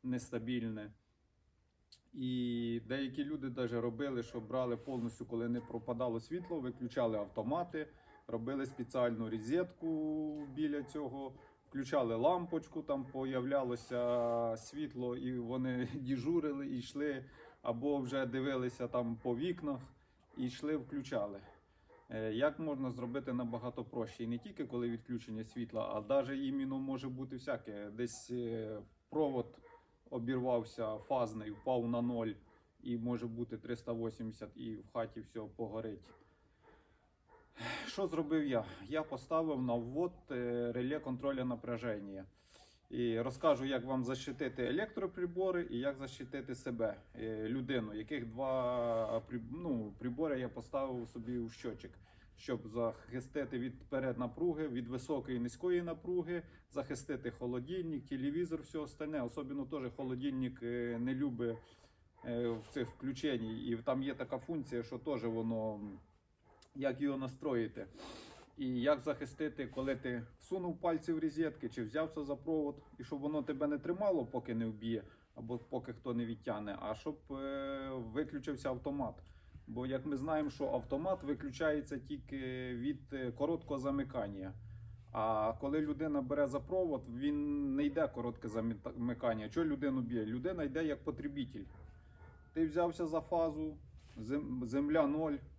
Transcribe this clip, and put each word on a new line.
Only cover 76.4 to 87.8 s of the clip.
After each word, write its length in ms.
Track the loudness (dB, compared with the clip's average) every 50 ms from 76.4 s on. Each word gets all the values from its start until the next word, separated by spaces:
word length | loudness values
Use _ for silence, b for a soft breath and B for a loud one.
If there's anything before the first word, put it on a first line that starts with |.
| -2 -2 -2 -2 -2 -6 -6 -4
а 140 | -4 -4 -4
щоб, 240 | -2 -4 -6 -6 -6 -8 -8
е, 600 | -6 -4 -4 -4 -2 -2 -2 -2 -4 -4 -4 -4 -4 -4 -4 -2
виключився 560 | 0 -2 -2 0 -2 -6 -4 -4 -4 -2 -2 -2
автомат. 460 | -2 0 -2 -2 0 0 -2 -2 -4 -8 B B B B B B B B -12
Бо, 200 | -6 -4 -2 0
як 200 | 0 0 0 0
ми 100 | 0 0
знаємо, 340 | 0 2 2 2 2 2 0
що 160 | 0 0 0
автомат 560 | 2 2 0 2 2 0 0 2 2 0 0
виключається 760 | 2 -2 -2 0 -2 -6 -2 2 4 4 4 4 0 -2 -6 -6
тільки 400 | -4 -6 -8 -8 -6 -8 -6 -4 -4 -4 -4 -2 -4 -4 -2
від, 380 | -2 0 -2 -2 -2 -6 -6
е, 200 | -4 -2 -2 -2
короткого 480 | 0 0 2 2 2 0 0 -2 -2 0
замикання. 720 | 0 2 2 2 0 0 -2 -2 -2 -2 -4 -6 -6 -8 -8 B B B B B B B B B B B
А 400 | -2 0 2 4 4 4 4 2 2 0
коли 200 | 0 2 2 2
людина 420 | 2 2 0 0 0 2 2 2
бере 240 | 2 2 4 4 4
за 140 | 4 4 -2
провод, 420 | -2 2 2 2 4 4 2 0 -2 -6
він 640 | -6 0 2 2 2 2 2 2 2 2 2 2 2
не 100 | 4